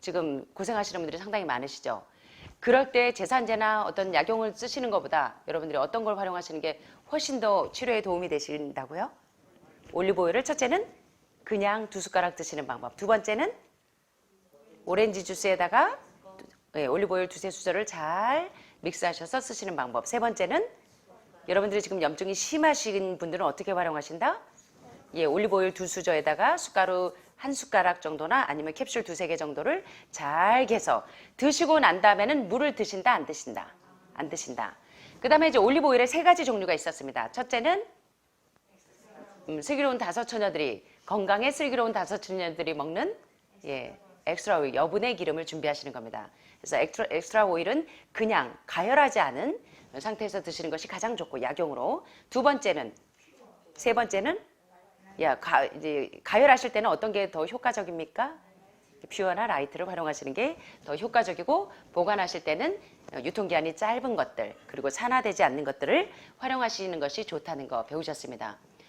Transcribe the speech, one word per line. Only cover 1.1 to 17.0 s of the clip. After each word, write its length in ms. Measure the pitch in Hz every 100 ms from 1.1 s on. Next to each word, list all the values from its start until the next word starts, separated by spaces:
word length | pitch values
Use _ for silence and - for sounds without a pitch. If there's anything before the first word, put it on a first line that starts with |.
| 165
상당히 260 | 196 208
많으시죠? 600 | 170 123 135 - 131 107 - _ - - - -
그럴 320 | - 254 262
때 200 | 247 240
제산제나 720 | 247 190 262 226 220 214 214
어떤 300 | 190 - 190
약용을 400 | 160 175 226 220
쓰시는 360 | 208 247 - 247
것보다 460 | 202 135 160 127 - -
여러분들이 280 | 156 160 147
어떤 260 | 139 233
걸 140 | 214 196
활용하시는 420 | 190 180 175 160
게 180 | 160 - - - -
훨씬 280 | 302 294 262
더 300 | 214 196 135
치료에 280 | - 247 226
도움이 280 | 202 180 180
되신다고요? 840 | 147 147 147 143 139 131 160 254 - _ _ _ _ - - -
올리브오일을 500 | - 190 196 175 208
첫째는 420 | 262 302 254 349 466 - _ _ _ _
그냥 440 | - 214 202 214 214
두 100 | 196
숟가락 360 | 180 185 175 170
드시는 300 | 165 151 135
방법, 300 | 120 120 -
두 100 | 202
번째는 460 | 220 220 214 392 - _ _ _ _ _ _ _ _ _ - - - -
오렌지 380 | 185 220 190
주스에다가, 760 | 180 185 202 185 175 226 370 554 - _ - - - _ _ 156
예, 100 | 135
올리브오일 420 | 156